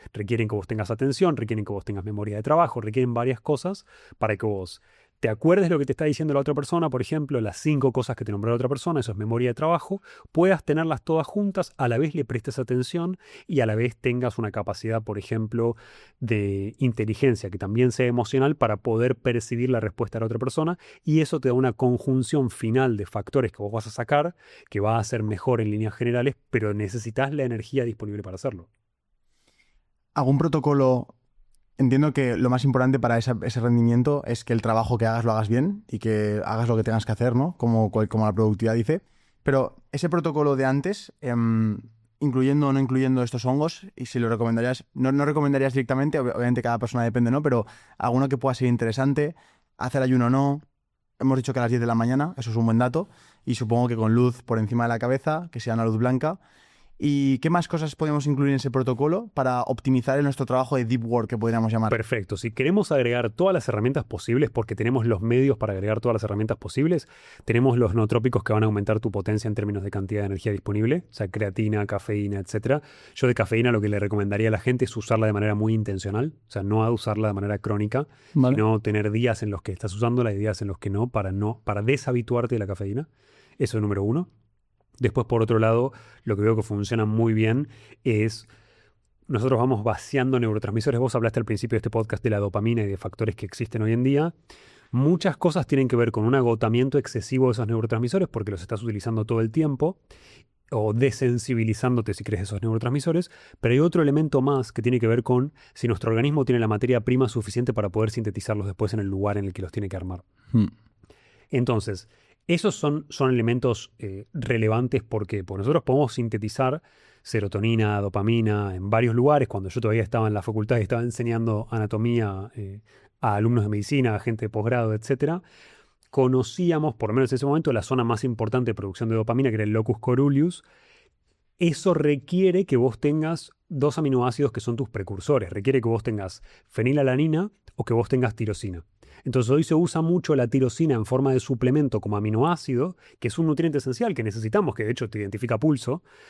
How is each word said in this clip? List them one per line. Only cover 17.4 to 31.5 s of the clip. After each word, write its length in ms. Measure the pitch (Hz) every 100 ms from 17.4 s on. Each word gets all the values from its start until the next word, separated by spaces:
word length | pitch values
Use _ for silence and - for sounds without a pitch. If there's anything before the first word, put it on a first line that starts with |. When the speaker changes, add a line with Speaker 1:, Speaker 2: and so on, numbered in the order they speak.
| 95
Speaker 1:
que 80 | 95
también 340 | 98 113 127
sea 140 | 117
emocional 500 | 123 120 110 135 139 151
para 200 | 113 104
poder 380 | 120 113 123
percibir 560 | 131 127 117 - 120 127
la 80 | 120
respuesta 400 | 107 - 113 113
de 0 |
la 80 | 113
otra 100 | 113
persona, 400 | 127 - 156 175 - -
y 180 | - 156
eso 180 | 151 151
te 100 | 127
da 40 |
una 200 | 123 127
conjunción 760 | 110 127 123 - 131 123 151 123
final 440 | - 113 127 131
de 120 | 104 98
factores 440 | 107 - 139 113
que 120 | -
vos 80 | 101
vas 160 | 110 110
a 20 |
sacar, 460 | - 117 147 165 - - - -
que 120 | 101
va 180 | 104 117
a 40 |
ser 200 | 107 117
mejor 380 | 107 101 - 117
en 100 | 107
líneas 240 | 107 110
generales, 400 | - 117 120 135 - _
pero 240 | 117 107
necesitas 580 | 104 101 113 110 110 139
la 100 | 147
energía 420 | 127 113 - 135
disponible 360 | 117 107 104 104
para 140 | 95
hacerlo. 340 | 92 139 95 85 _ _ _ _ _ _ _ _ _ _ _ _ _ _
Speaker 2:
¿Algún 240 | 147 131 139
protocolo? 760 | 160 156 143 143 131 127 - - _ _ -